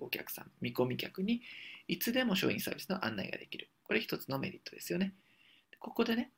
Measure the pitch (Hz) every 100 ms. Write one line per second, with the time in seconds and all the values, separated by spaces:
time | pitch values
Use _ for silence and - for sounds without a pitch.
0 | - - - - - - 123 120 127 123
1 | - - 196 233 - - - - - 175
2 | - 254 247 190 - 208 - - - 190
3 | 113 107 - - - - - _ - 220
4 | 233 165 - 135 123 - - - - 175
5 | 196 - _ _ - - _ - - -
6 | 226 233 294